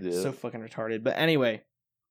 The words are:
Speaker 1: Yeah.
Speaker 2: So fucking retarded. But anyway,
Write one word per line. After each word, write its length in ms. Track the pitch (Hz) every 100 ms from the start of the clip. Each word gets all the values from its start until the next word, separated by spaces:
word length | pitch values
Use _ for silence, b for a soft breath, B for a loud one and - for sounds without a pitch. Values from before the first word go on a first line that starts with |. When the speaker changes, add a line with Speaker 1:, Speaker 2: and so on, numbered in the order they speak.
Speaker 1:
Yeah. 180 | 92 87
Speaker 2:
So 120 | 113
fucking 300 | 131 123 113
retarded. 420 | 110 - 113 113
But 120 | 117 -
anyway, 440 | 160 156 123 107 - _ _ _ _